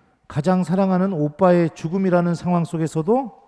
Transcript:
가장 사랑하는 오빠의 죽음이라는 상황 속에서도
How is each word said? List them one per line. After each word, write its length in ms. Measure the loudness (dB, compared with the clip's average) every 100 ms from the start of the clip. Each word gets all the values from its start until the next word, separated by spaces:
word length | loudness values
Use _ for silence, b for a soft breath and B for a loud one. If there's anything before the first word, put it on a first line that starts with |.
| b b -12
가장 320 | -4 0 0
사랑하는 480 | 0 0 2 2 0
오빠의 600 | -2 -4 2 4 4 2 -2
죽음이라는 600 | -6 -2 0 2 0 -2
상황 280 | -2 -2
속에서도 760 | -2 -4 -4 -2 -2 -2 -2 -10